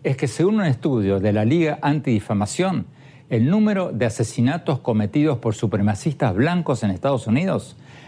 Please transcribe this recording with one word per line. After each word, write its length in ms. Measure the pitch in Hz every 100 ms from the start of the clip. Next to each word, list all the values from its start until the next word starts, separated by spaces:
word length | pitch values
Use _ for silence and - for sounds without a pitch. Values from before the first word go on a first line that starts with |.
es 140 | - 135
que, 100 | 139
según 300 | - 175 214
un 80 |
estudio 560 | 175 127 160 123 98 98
de 120 | 104
la 120 | 104
Liga 340 | 113 170 156 143
Antidifamación, 1080 | 143 151 131 110 - 104 104 - 185 170 - - - - -
el 180 | 113 127
número 420 | 208 214 196 180
de 140 | 110
asesinatos 760 | 120 - 113 - 120 165 - 135
cometidos 580 | - 110 104 151 151 127
por 160 | 113
supremacistas 800 | 104 107 98 101 104 165 139 123
blancos 480 | 92 151 175 160 135
en 80 | 104
Estados 360 | 90 139 135 -
Unidos 480 | 113 185 123 - - - -